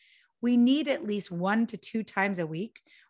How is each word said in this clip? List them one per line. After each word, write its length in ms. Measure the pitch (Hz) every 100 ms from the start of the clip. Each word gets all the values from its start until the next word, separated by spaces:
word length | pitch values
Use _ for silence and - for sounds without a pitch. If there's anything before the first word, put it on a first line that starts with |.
| _ _ _ _
We 160 | 240 240
need 300 | 240 277 294
at 180 | 262
least 280 | 214 208 -
one 340 | 170 185 214 226
to 100 | 202
two 280 | - 220
times 340 | 214 - 202 185
a 80 | 160
week 340 | 160 226 - _ - _